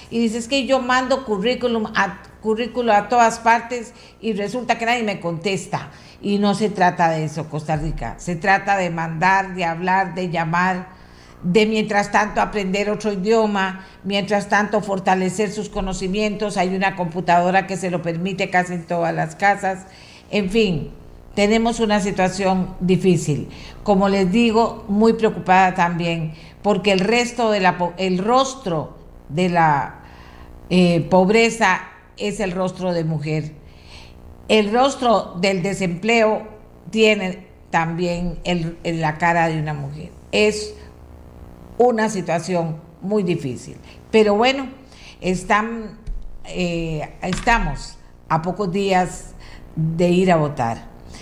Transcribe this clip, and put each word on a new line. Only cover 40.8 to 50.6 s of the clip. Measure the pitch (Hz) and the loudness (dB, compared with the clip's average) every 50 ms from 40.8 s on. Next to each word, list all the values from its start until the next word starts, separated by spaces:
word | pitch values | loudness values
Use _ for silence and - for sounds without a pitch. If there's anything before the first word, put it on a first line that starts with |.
| - - - - - - - - - - - - - - - - - - - | -18 -20 -20 -20 -20 -20 -20 -20 -20 -20 -20 -20 -18 -18 -18 -18 -18 -14 0
una | - 240 247 233 214 220 | 2 4 4 4 2 0
situación | 214 - 185 160 175 165 170 170 185 185 170 165 160 156 156 - - - - | 0 0 -4 -2 -2 -2 -2 0 0 -2 0 0 -2 -4 -8 -12 -18 -18 -10
muy | 180 190 208 214 190 | -4 -2 0 0 2
difícil. | 175 160 147 143 131 117 - - - - - - - - - - - | 0 -2 -2 -2 -6 -8 -8 -12 -16 -18 -18 -20 -20 -20 -20 -8 2
Pero | - 220 214 208 202 | 4 4 6 6 4
bueno, | 208 240 262 269 277 269 254 - - - - - - - - - - | 4 4 2 2 0 -4 -8 -12 -18 -20 -20 -20 -20 -20 -20 -18 -6
están, | - 180 185 185 - - 208 208 214 226 233 226 220 202 156 - - - - - - - - - - | -4 -2 -2 -2 0 0 0 0 0 -2 -6 -8 -10 -12 -14 -12 -10 -8 -8 -6 -8 -10 -12 -12 -14
eh, | 180 165 180 180 175 170 170 165 160 160 151 135 - - - | -10 -4 -4 -2 -2 -2 -2 -4 -4 -4 -6 -6 -8 -10 -8
estamos | - 180 180 160 - 240 233 226 180 160 135 - - - - - - - - - - - | -6 -4 -4 0 2 2 2 2 2 -2 -4 -6 -10 -14 -18 -20 -20 -20 -20 -20 -4 -2
a | 160 160 | -2 0
pocos | 160 185 - - 208 175 | 0 -2 -4 -2 -4 -2
días | 170 202 196 196 185 180 180 - - - - - - - - - - - - - - | -2 -2 2 4 4 4 2 0 -4 -10 -14 -16 -16 -18 -18 -18 -18 -18 -18 -10 -4
de | 160 160 160 165 165 180 175 | -2 -2 -2 0 2 2 4
ir | 175 180 190 185 | 4 4 4 4
a | 175 | 4
votar. | 160 151 143 147 - | 4 2 0 -2 -2